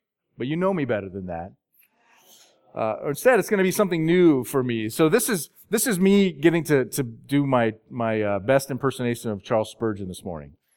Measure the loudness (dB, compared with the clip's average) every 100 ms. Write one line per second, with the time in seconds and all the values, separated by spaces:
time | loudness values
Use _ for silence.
0 | _ _ _ -10 -6 -2 0 0 -2 -2
1 | -4 -10 -8 -8 -10 _ _ _ _ _
2 | _ _ _ -20 _ _ _ -6 -4 -4
3 | -6 0 2 2 2 0 0 2 0 0
4 | 2 6 6 4 0 -2 -2 -4 -4 2
5 | 2 2 0 -4 -6 _ -6 -2 0 2
6 | 4 6 4 2 2 2 2 0 0 -4
7 | -6 -8 -2 0 2 2 2 -2 -12 -4
8 | -2 0 0 -2 2 0 0 -4 -4 -2
9 | -4 -4 -6 -8 -2 -2 -2 -4 -4 -4
10 | -8 -10 -10 -12 -14 _ _